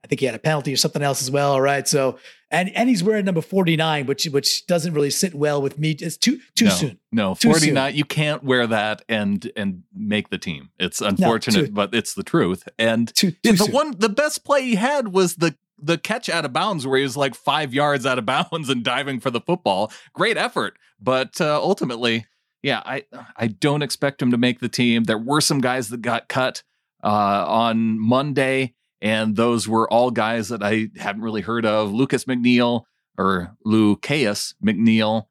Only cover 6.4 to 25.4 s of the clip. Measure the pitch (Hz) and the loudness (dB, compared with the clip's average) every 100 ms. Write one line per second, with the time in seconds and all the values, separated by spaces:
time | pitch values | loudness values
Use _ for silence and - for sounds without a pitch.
6.4 | _ - 214 180 151 - _ 113 98 92 | _ 2 2 4 -2 -6 _ -2 0 2
7.4 | - 165 156 135 135 147 147 - 151 147 | 4 4 4 2 0 -2 -2 -2 -2 -2
8.4 | 139 127 117 113 107 107 - 110 101 101 | 0 2 2 0 0 -4 -4 -2 0 -2
9.4 | - - 98 92 - 98 107 104 98 92 | -4 -6 -6 -6 -14 -10 -2 -2 -2 -8
10.4 | - 73 - _ 90 - 104 95 180 113 | -6 -10 -14 _ -6 -2 -2 2 2 2
11.4 | - 101 - 104 101 117 - - - 170 | 2 0 0 -2 0 -2 -4 -10 -2 0
12.4 | 95 95 - - 113 113 117 - 190 160 | 0 -2 -8 -2 0 0 0 0 -2 0
13.4 | 233 190 208 262 302 185 220 214 302 - | 2 4 4 0 -2 -2 -2 0 -2 -4
14.4 | - 277 254 202 240 294 226 185 180 - | 0 0 2 0 0 0 0 0 0 0
15.4 | 165 - _ _ 147 165 - 185 - 165 | -2 -2 _ _ -4 -4 -2 -6 -2 -4
16.4 | 143 139 196 175 131 131 139 131 139 120 | -2 -2 -2 -2 0 0 0 -2 -2 -2
17.4 | - 147 147 131 147 143 131 127 107 139 | -2 -2 -2 0 2 2 0 -2 0 -2
18.4 | 175 165 135 127 120 123 139 131 131 120 | -2 -6 -2 -2 0 -2 -4 -4 -4 -4
19.4 | - 175 - 95 107 - - - 208 160 | -2 -2 0 0 -2 -6 -18 -2 0 0
20.4 | 220 - 101 _ _ _ 104 131 131 - | -2 -2 -4 _ _ _ 0 0 -2 -2
21.4 | 156 151 156 202 - 117 120 113 110 _ | 0 0 0 -2 -2 -2 0 0 -4 _
22.4 | _ _ 143 117 - 135 - 127 - - | _ _ -4 -4 -4 -10 -10 -20 -20 -4
23.4 | 113 98 147 147 143 - 139 - 123 120 | -4 0 0 0 -2 -2 -4 0 0 2
24.4 | 123 123 120 - 120 117 113 110 117 147 | 2 0 -6 0 2 2 2 -2 0 0